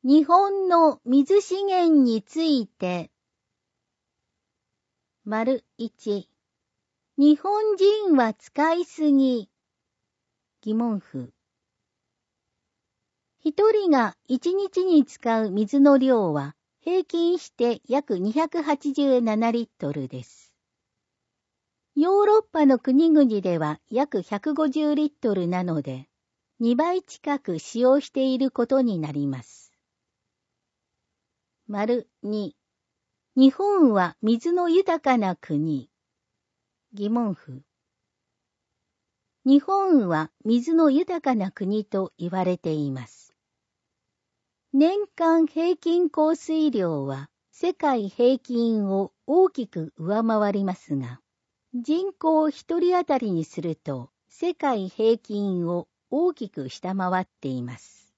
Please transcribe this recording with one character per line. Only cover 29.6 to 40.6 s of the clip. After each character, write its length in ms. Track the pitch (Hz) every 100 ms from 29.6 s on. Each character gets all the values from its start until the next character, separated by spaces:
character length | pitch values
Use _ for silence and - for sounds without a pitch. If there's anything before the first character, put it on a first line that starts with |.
| _ _ _ _ _ _ _ _ _ _ _ _ _ _ _ _ _ _ _ _ -
丸 420 | 208 214 240 - _
二、 320 | 202 214 196 _ _ _ _ _ _ _ _ -
日 200 | 269 -
本 360 | 403 403 285
は 260 | 208 175 -
水 300 | 220 233 330
の 160 | 349 349
豊 300 | 339 381 330
か 180 | 277 254
な 180 | 196 180
国。 540 | - 147 160 143 120 _ _ _ _ _ _ _ _ _ _
疑 160 | 208 208
問 240 | 233 226
符。 300 | 175 - 131 _ _ _ _ _ _ _ _ _ _ _ _ _ _ _ _ _ _ 262
日 140 | 285
本 480 | - 392 392 302 190
は 240 | 156 160 _ 214
水 280 | 240